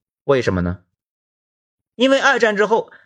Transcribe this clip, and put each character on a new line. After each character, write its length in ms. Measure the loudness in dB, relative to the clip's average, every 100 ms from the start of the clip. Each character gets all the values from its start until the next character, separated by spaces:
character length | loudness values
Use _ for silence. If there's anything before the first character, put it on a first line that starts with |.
| _ _
为 180 | -2 0
什 120 | 0
么 80 | -2
呢？ 220 | -4 -6 _ _ _ _ _ _ _ _ _ _ _ -2
因 140 | 0
为 80 | 2
二 180 | 2 2
战 160 | 0 0
之 100 | 0
后， 240 | -2 -4 -16